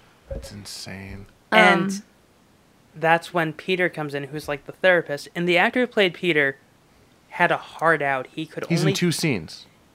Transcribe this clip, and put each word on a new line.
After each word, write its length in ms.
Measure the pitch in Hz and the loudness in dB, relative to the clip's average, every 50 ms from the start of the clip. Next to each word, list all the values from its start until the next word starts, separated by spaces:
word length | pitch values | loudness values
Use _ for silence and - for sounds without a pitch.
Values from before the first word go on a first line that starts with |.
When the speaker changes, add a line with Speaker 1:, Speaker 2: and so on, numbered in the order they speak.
| _ _ _ _ _ | _ _ _ _ _
Speaker 1:
That's 240 | - - - - - | -12 -12 -12 -10 -12
insane. 760 | 107 104 95 - - - - 95 92 98 98 98 98 98 101 - _ _ _ - - | -16 -16 -14 -14 -14 -14 -12 -12 -12 -12 -12 -12 -14 -14 -16 -18 _ _ _ 2 4
Speaker 2:
And 360 | 165 180 180 185 190 190 196 | 6 6 6 6 4 0 -2
Speaker 3:
Um, 140 | 196 202 - _ _ _ _ _ _ _ _ _ _ _ _ _ _ _ _ _ - | -4 -8 -12 _ _ _ _ _ _ _ _ _ _ _ _ _ _ _ _ _ -10
Speaker 2:
that's 400 | 160 156 160 165 170 - - - | -2 2 2 2 2 0 -2 -2
when 200 | 175 160 156 151 | -2 -2 -2 -4
Peter 340 | - - 196 185 180 180 | -6 -4 -2 0 0 0
comes 260 | 165 - 160 151 143 143 | -2 -2 -4 -8 -6 -6
in, 120 | 143 143 | -8 -8
who's, 240 | 135 147 151 - - | -8 -10 -10 -6 -6
like, 160 | 147 139 - | -8 -8 -8
the 80 | - - | -14 -8
therapist. 560 | - - 185 180 170 - - 143 143 - - - | 2 4 4 4 4 2 -2 -8 -8 -8 -10 -6
And 120 | 175 175 | -4 0
the 100 | 175 170 | 2 4
actor 220 | 175 190 233 - 254 | 4 4 4 2 0
who 60 | 247 | -2
played 260 | 240 - 220 196 180 156 | 0 2 2 2 2 0
Peter 440 | - 185 170 156 151 143 135 - - _ _ _ _ _ _ _ _ _ _ _ _ _ _ | -2 -2 0 2 2 2 0 -2 -6 _ _ _ _ _ _ _ _ _ _ _ _ _ _
had 200 | - - 175 160 | -2 0 2 2
a 80 | 156 | 2
heart 440 | - - - - - 156 165 160 147 | -2 -4 -12 -8 0 2 2 2 2
out. 260 | 143 139 135 131 127 - - | 0 -2 -2 -2 -4 -8 -10
He 120 | 156 160 | -10 -10
could 200 | - - 160 - | -10 -10 -10 -2
Speaker 1:
He's 140 | - 170 160 | 0 0 2
Speaker 2:
only 100 | - 196 | 2 0
Speaker 1:
in 40 | 196 | 0
two 160 | - 175 175 147 | 2 0 0 0
scenes. 540 | - - 156 120 87 80 - - - - - _ _ _ _ | 0 0 0 0 -2 -4 -10 -16 -20 -20 -20 _ _ _ _